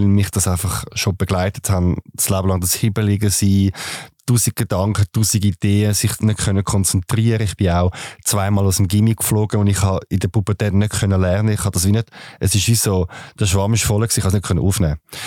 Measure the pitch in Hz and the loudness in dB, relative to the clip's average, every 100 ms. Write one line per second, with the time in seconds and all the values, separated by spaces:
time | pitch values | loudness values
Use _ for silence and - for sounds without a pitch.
0 | 101 101 101 - 92 90 92 - - - | 2 2 2 -2 -2 -2 -2 -6 -8 -6
1 | - 90 90 92 92 - - 95 90 82 | -4 -2 -2 -2 -2 -4 -2 0 0 0
2 | - - - 98 95 92 90 - 113 101 | -6 -6 -2 0 0 0 -2 -2 -2 0
3 | 104 101 104 - 101 98 98 - - - | 0 2 0 2 2 4 2 0 -8 -12
4 | - _ - 120 - - 113 92 101 101 | -14 _ 0 0 0 -2 -2 0 0 0
5 | 101 - 107 107 101 95 104 101 104 104 | 0 0 0 0 0 0 2 2 2 0
6 | 104 - 110 104 - 98 98 101 95 - | -2 -2 -2 0 -2 -2 0 0 0 -2
7 | - 107 113 110 107 - 95 87 90 - | -2 0 2 0 -2 0 0 2 0 -2
8 | - - - 101 98 101 98 87 101 104 | -10 -10 -4 -2 0 2 2 2 2 4
9 | 110 110 - 107 107 110 101 95 98 92 | 2 2 0 0 0 2 2 2 0 -2
10 | - 95 95 110 98 101 104 95 104 - | -2 -2 0 -2 -2 -2 0 2 0 0
11 | 104 95 95 95 110 104 101 95 92 107 | 0 2 2 2 0 0 -2 0 0 0
12 | 113 - - - 95 104 95 113 - 95 | -2 -10 -20 -4 -2 0 2 0 2 0
13 | 87 - - - 107 98 101 113 - 104 | -2 -6 -14 -4 -2 0 0 0 0 0
14 | 113 - 98 98 - 87 87 101 82 76 | 0 0 0 0 0 0 2 2 0 -2
15 | _ - | _ -14